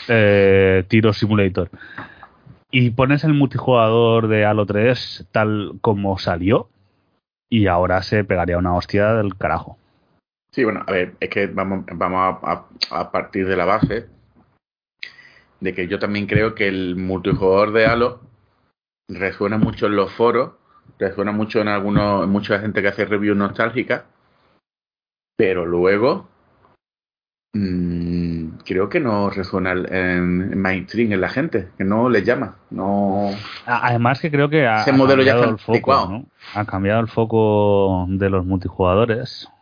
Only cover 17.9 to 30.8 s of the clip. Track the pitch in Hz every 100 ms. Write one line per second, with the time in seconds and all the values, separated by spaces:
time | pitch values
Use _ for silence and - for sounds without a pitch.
17.9 | 117 120 - - _ _ _ _ _ _
18.9 | _ - 90 95 - 101 110 110 107 110
19.9 | 104 95 - 117 120 165 - _ _ _
20.9 | - 98 98 101 104 107 113 104 101 98
21.9 | 104 104 101 95 101 101 104 104 101 98
22.9 | 98 98 104 104 101 101 - 117 123 101
23.9 | 123 - _ _ _ _ _ _ _ _
24.9 | _ _ _ _ - 104 90 85 87 90
25.9 | 101 123 190 - _ _ _ _ _ _
26.9 | _ _ _ _ _ _ 107 98 90 87
27.9 | 85 85 87 85 82 80 80 - 92 101
28.9 | 175 135 104 101 98 92 95 92 90 90
29.9 | 92 92 90 90 90 95 - 95 92